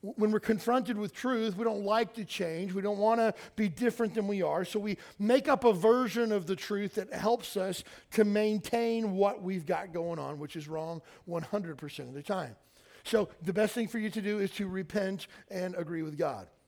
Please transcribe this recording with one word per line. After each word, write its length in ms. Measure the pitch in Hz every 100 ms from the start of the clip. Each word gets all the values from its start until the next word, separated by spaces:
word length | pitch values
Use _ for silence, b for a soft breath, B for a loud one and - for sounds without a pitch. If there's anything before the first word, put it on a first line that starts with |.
W-, 120 | 202 -
when 160 | 214
we're 80 | 214
confronted 580 | - 214 226 247 214 226
with 140 | 208
truth, 440 | - 254 247 220 185
we 80 |
don't 200 | 226 202
like 300 | 202 214 233
to 100 | -
change. 480 | 202 - 170 160 190
We 100 | 185
don't 160 | 196 202
wanna 360 | 214 233 226 B B
be 140 | - 214
different 460 | 151 240 220 226
than 120 | 220 202
we 160 | 202
are. 220 | 165 160
So 160 | 180 214
we 160 | 208 196 B B
make 280 | 208 262 277
up 180 | 269
a 80 | 240
version 600 | 185 214 247 247 208 233
of 140 | 208 165
the 100 | 190
truth 380 | - 208 202
that 180 | - 190
helps 440 | - 214 233 - 202
us 280 | 185 185 B B B
to 120 | -
maintain 880 | 208 208 214 214 - 233 233 226 220
what 300 | 190 202 220
we've 240 | 185 190 151
got 260 | 170 -
going 260 | 165 170 165
on, 200 | 139 147
which 180 | 147 165
is 120 | 147
wrong 340 | 156 160 170 B B -
one 160 | 170
hundred 360 | 165 208 170 143
percent 300 | 147 - 131
of 60 |
the 80 | 139
time. 340 | 143 190 139 110 B B B B
So 240 | - 220 196 -
the 100 | 165
best 220 | 185 214
thing 140 | 240 226
for 100 | 233
you 120 | 214
to 120 | 220
do 180 | 202 208
is 100 | 196
to 140 | - 196
repent 600 | 185 185 - 190 196 - B B
and 240 | 190 180 180
agree 260 | 160 165
with 160 | 156 147
God. 300 | 160 117 92 _